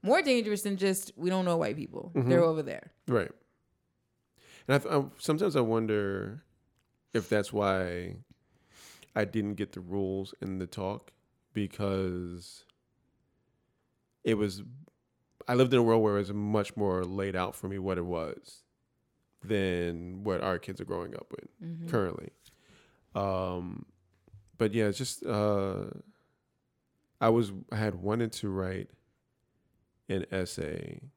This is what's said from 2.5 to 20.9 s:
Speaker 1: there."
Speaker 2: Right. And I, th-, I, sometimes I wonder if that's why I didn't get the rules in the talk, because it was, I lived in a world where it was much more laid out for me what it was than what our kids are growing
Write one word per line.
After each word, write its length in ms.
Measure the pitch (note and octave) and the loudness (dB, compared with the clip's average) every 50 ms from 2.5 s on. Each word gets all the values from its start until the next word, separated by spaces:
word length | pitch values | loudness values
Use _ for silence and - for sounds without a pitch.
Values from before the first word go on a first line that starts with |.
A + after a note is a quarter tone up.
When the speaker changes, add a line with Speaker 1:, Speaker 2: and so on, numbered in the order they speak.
| D#3+ D#3+ D3 | 4 0 -4
Speaker 1:
there." 300 | C3 D#2 - - - _ _ _ - | -6 -8 -10 -12 -16 _ _ _ 2
Speaker 2:
Right. 240 | B2+ A2+ F2+ - - - _ _ _ _ _ _ _ _ _ _ _ _ _ _ _ _ _ _ _ _ _ - - - - - | 2 2 2 0 -6 -16 _ _ _ _ _ _ _ _ _ _ _ _ _ _ _ _ _ _ _ _ _ -20 -20 -16 0 2
And 80 | C3+ | 2
I, 20 | C#3 | 2
th-, 160 | C#3 - D#3 | 2 2 0
I, 100 | C#3+ C#3 - - - | 2 0 0 -8 -8
sometimes 380 | - - D#3 D3+ G3 G3+ D3 | 0 0 2 2 2 2 4
I 40 | C3+ | 4
wonder 840 | B2 A2 A2+ A2+ A2+ G#2+ G#2+ G#2 G2+ G2 G2 F#2+ G2+ G2 G#2+ D3 _ _ _ _ _ _ _ _ _ _ _ _ _ _ _ | 4 4 4 2 2 2 0 0 0 0 -2 -4 -4 -6 -10 -12 _ _ _ _ _ _ _ _ _ _ _ _ _ _ _
if 160 | A#2 G2 - | -2 0 2
that's 240 | A2 G#2 G2+ - - | 2 2 2 2 0
why 680 | G#2 G2+ G2 F#2+ F#2 F#2 F2+ F2 F2 F2+ F#2 F#2 F#2 - _ _ _ _ _ _ _ _ _ _ - - - - - - _ _ | 2 2 4 4 2 0 -2 -4 -6 -6 -8 -10 -14 -16 _ _ _ _ _ _ _ _ _ _ -20 -20 -20 -20 -20 -20 _ _
I 80 | G#2+ G#2+ | 0 0
didn't 300 | G2 - A2+ G2+ G#2 G#2 | 0 2 0 0 0 -2
get 180 | F2+ G#2 F#2+ - | -2 -4 -6 -6
the 80 | F#2 | -14
rules 540 | F2+ F2 F#2 G2+ G2 F#2+ F#2+ G2 F#2+ G2 - _ | -10 -4 -2 -2 0 0 0 -2 -4 -6 -10 _
in 180 | - G2 F#2+ F#2 | -8 -6 -4 -4
the 80 | F#2 F2 | -6 -6
talk, 420 | - - G2 F#2+ G#2 G#2 - - _ _ _ _ _ _ _ _ _ | -6 -6 -4 -4 -4 -6 -12 -18 _ _ _ _ _ _ _ _ _
because 1120 | G#2+ G#2 F#2+ - - G#2 G2 G2 F#2+ F#2+ F#2 F2+ F2+ F2+ F2 F2 F2 F2 - - - - _ _ _ _ _ _ _ _ _ _ _ _ _ _ _ _ _ _ _ _ _ _ _ _ _ _ _ _ _ _ _ _ | -4 -4 -4 -4 -4 -2 0 0 0 0 0 -2 -4 -6 -8 -10 -12 -14 -16 -20 -20 -20 _ _ _ _ _ _ _ _ _ _ _ _ _ _ _ _ _ _ _ _ _ _ _ _ _ _ _ _ _ _ _ _
it 120 | - A2+ | 0 2
was, 280 | G2+ G#2 G2+ F2+ G2 G#2 A#2+ B2 C3+ D#3 - _ _ _ _ _ _ _ _ _ _ - - | 2 2 -2 -2 -6 -12 -16 -16 -20 -20 -20 _ _ _ _ _ _ _ _ _ _ -4 0
I 60 | B2 | 4
lived 180 | B2 C3 B2+ C3 | 4 6 6 8
in 80 | B2 | 6
a 20 | A#2+ | 8
world 180 | A2+ A2+ A2+ A2 | 8 6 6 6
where 100 | G#2+ G2+ | 6 4
it 60 | G2+ | 2
was 120 | G2+ F#2 G#2 | 0 0 -2
much 440 | G#2 G#2 G#2 G#2+ G#2+ G2+ - - | -2 -2 2 2 2 2 0 -2
more 280 | - G#2 G2 F#2 F#2 F2+ | -2 0 2 2 0 -2
laid 300 | F2+ F#2+ G2 G2 G2 F#2 | -2 -4 -4 -4 -2 -2
out 220 | F#2 F2+ F#2 - | -2 -2 -2 -4
for 120 | - - F#2+ | -8 -8 -6
me 120 | G2 G2 | -6 -4
what 180 | F#2 G2 F#2 F2 | -2 -2 0 0
it 60 | F2 | -2
was 560 | F2+ F2 E2 D#2+ D2+ - - - - - - _ _ _ _ _ _ _ _ _ _ _ _ _ _ _ _ - | -2 -2 -2 -2 -4 -6 -10 -14 -20 -20 -20 _ _ _ _ _ _ _ _ _ _ _ _ _ _ _ _ -6
than 800 | F#2+ G#2+ G2+ G2 F#2 F2+ F2 F2 E2+ E2+ E2 E2+ F2 F#2 F#2 G2+ | -2 0 0 2 0 0 0 -2 -2 -4 -6 -8 -10 -10 -6 -4
what 160 | G#2+ F#2 F2 - | -2 -2 0 0
our 160 | F#2+ F#2 E2+ | 0 -2 -2
kids 220 | - - F#2+ - | -4 -8 -10 -10
are 40 | - | -6
growing 300 | - | -6